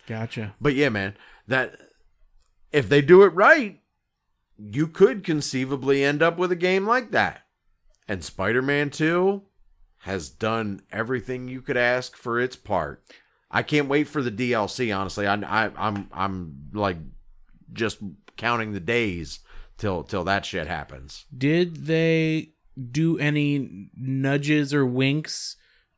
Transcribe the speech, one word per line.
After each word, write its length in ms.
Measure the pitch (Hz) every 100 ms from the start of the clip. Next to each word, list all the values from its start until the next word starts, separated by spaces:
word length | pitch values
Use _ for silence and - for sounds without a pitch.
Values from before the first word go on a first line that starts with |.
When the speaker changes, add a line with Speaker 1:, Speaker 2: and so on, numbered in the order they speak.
| -
Speaker 1:
Gotcha. 460 | 110 113 123 104 -
Speaker 2:
But 140 | 147 135
yeah, 140 | 143
man, 260 | 104 98 - - - -
that, 280 | 131 123 - - _ _ _ _ - _ _ _
if 160 | 147 98
they 140 | 143
do 220 | 139 180
it 60 | 196
right, 460 | 165 240 320 208 156 _ _ _ _ _ _ _ -
you 260 | 104 120 160
could 360 | - 214 220
conceivably 800 | 170 151 - 131 131 139 131 139
end 180 | 139 147
up 160 | 165 165
with 140 | 180
a 40 | 175
game 300 | 180 190 202
like 240 | 254 220
that. 380 | 120 92 - _ _ _ _ _ _ -
And 160 | 95
Spider-Man 680 | - - 95 120 135 143 143
two 500 | - 156 175 190 196 - _ _ _ _ _
has 280 | 92 95 76
done 520 | - 110 113 107 95 -
everything 560 | 104 113 127 - 127 127
you 140 | 127
could 140 | 127 123
ask 380 | 123 127 - -
for 240 | 123 117
its 160 | 123 -
part. 480 | - 92 73 67 - - _ _ _
I 140 | 117
can't 240 | - 151 139
wait 200 | 143 143
for 140 | 151
the 80 | 120
D 240 | 101 123
L 140 | 113 101
C, 240 | - 117
honestly. 340 | 98 95 104 101
I, 80 | 104 78 107 101
I, 60 | -
I'm, 340 | 104 101 98
I'm, 560 | 82 98 92 82 67 71
like, 240 | 104 101 85 78 - - - - - -
just 240 | 107 110 - 101 - _ -
counting 340 | 117 117 107
the 60 | 101
days 600 | 82 120 110 87 76 - - - - -
till, 260 | 104 90
till 200 | - 98 87
that 200 | 98 -
shit 220 | 90 78
happens. 580 | 82 69 65 69 - - 131
Speaker 1:
Did 500 | 139 165 175 151 143
they 640 | 160 165 160 160 160 156 _ _ - 123
do 260 | 143 165 160
any 720 | 147 147 147 143 127 92 98 -
nudges 760 | 131 135 135 143 143 151 139
or 120 | 147 127
winks 720 | 127 135 151 147 - - - _ _ _